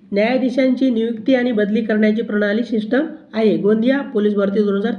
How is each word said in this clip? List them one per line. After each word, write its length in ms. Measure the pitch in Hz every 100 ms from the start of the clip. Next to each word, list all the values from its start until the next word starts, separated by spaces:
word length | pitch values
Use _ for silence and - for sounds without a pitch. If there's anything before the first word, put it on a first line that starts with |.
| -
न्यायाधीशांची 760 | 202 220 262 262 269 262 247 269
नियुक्ती 440 | 220 226 226 269
आणि 180 | 254 247
बदली 280 | 208 208 214
करण्याची 400 | 226 214 214 214
प्रणाली 400 | 214 208 208 214
सिस्टम 440 | 240 220 214 247 320 - -
आहे? 240 | 220 220 165
गोंदिया 440 | 196 220 240 277
पोलीस 300 | 277 208 208
भरती 280 | 202 196 214
दोन 140 | 202 196
हजार 160 | 220